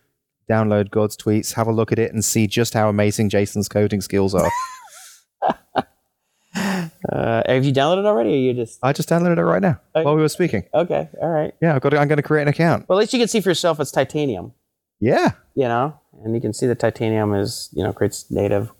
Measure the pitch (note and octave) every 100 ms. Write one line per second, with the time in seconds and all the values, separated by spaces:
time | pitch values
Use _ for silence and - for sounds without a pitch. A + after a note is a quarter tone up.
0 | _ _ _ _ - A2 G#2+ G#2 G2+ G#2+
1 | G#2+ - - G#2+ - - A2+ A2+ A2+ A2+
2 | A2+ A2 G2+ A2+ G#2+ - A#2 A#2 G#2+ G2+
3 | G#2 G2+ G#2+ G2+ G#2 A2 G2+ G#2 G#2 G#2
4 | - G2 G2 F#2+ D#2+ A#5+ C6+ - - E5+
5 | F#5 - _ - - - _ - - _
6 | _ _ _ _ _ F3+ G3 F#3+ E3 _
7 | - C#3+ A2+ A#2 - C3 C#3 C3+ C#3+ F#3
8 | G#3 G#3+ A3 D3+ B2+ B2 A2+ - B2+ C#3+
9 | D#3+ E3 F3 E3+ E3+ F3 F#3+ B2 _ D#3
10 | D3 D#3 D#3 - F3 G#2 - - F3 C#3+
11 | D#3+ - D#3+ D#3+ D#3 - E3 C#3 C#3 D3
12 | C#3+ D3 - D3+ D3 C#3 E3 D3 - F#3
13 | - B3+ A#3 A3+ F#3+ D#3+ F3 D#3 C#3 D#3+
14 | C3+ D3+ D3 F#2+ G2+ _ _ _ _ -
15 | G#2+ A3 F4 - _ C3 B2+ A#2 C#3+ D3+
16 | _ - A2 A#2 A#2 - B2+ A2+ A2+ -
17 | A2+ A2 G#2 G2+ G#2 - - - G2+ -
18 | G#2 - - - G2+ G2+ A2